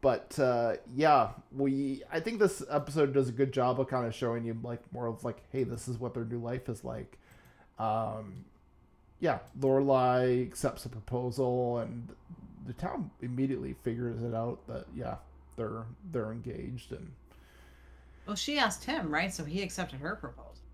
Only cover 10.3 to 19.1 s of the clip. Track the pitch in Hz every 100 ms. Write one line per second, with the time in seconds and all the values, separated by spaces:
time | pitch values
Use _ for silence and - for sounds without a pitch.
10.3 | 123 127 - 147 - 123 120 - 123 123
11.3 | 120 127 123 123 120 113 117 117 - -
12.3 | 175 - - 131 120 175 277 185 - 123
13.3 | 123 135 131 131 127 123 117 120 117 117
14.3 | 113 117 - - 113 - - 120 - -
15.3 | - - - 110 110 113 123 196 143 110
16.3 | 113 113 113 113 120 - - - - -
17.3 | - - - - - - - - - -
18.3 | 208 - 294 226 - - 302 170